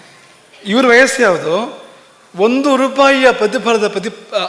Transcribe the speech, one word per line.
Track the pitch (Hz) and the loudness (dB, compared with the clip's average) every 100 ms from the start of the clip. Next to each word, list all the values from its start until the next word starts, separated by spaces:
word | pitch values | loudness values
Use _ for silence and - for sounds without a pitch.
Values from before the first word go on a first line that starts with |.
| - - _ _ _ - 202 | -20 -20 _ _ _ -18 -4
ಇವ್ರ | 220 262 | 0 2
ವಯಸ್ಸು | 240 262 254 | 4 4 2
ಯಾವುದು? | 226 170 151 175 254 - - - _ _ _ 170 | 0 0 -2 -4 -4 -12 -20 -20 _ _ _ -2
ಒಂದು | 214 254 285 262 | 0 0 0 0
ರೂಪಾಯಿಯ | 269 226 277 269 262 | 0 2 2 4 2
ಪ್ರತಿಫಲದ | 233 214 240 226 226 202 | 2 -2 -2 -2 -2 -2
ಪ್ರತಿ-, | 196 202 - - 214 | -6 -10 -12 -10 -8